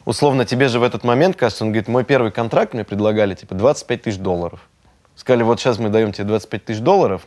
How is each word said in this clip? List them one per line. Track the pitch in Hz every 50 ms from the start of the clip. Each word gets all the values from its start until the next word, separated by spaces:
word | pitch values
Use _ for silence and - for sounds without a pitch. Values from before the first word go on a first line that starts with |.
| -
условно, | 117 117 - 147 143 135 131 120
тебе | - 127 123 139
же | 131 113 120
в | 117
этот | 120 - 104 -
момент, | 120 120 131 160 190 175
кажется, | - 127 113 - - 113
он | 110
говорит, | 107 110 98
мой | 110 117 127 123
первый | - 139 131 120 107
контракт | - 120 113 107 - 175 226 - -
мне | 117 101
предлагали, | - 101 101 104 107 107 107 104 98 92
типа, | - - - 95
двадцать | 92 104 139 147 - -
пять | - 123 - -
тысяч | 120 101
долларов. | 92 95 98 90 87 85 85 - - - _ _ _ _ _ _ _ _ _ _
Сказали, | - - - 127 120 117
вот | 113 117 -
щас | - 135 117 101
мы | 117 104
даем | 101 110 110 104
тебе | 95 - 101
двадцать | 104 110 107 - -
пять | - 101 -
тысяч | - 110 107
долларов, | 117 165 196 196 151 104 95 90 -